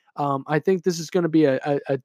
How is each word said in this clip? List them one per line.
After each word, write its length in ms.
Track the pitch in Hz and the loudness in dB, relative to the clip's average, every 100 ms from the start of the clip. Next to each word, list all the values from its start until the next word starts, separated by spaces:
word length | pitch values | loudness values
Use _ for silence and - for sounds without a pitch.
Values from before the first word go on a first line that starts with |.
| _ - | _ -6
Um, 260 | 143 139 139 | -4 -4 -2
I 100 | 156 | -2
think 240 | 190 185 | 0 0
this 160 | 185 170 | -2 -4
is 100 | 156 | -4
gonna 200 | 185 170 | -2 2
be 160 | 156 | 4
a, 160 | 147 131 | 4 2
a, 160 | 151 143 - | 0 -2 -2
a, 100 | 135 | -6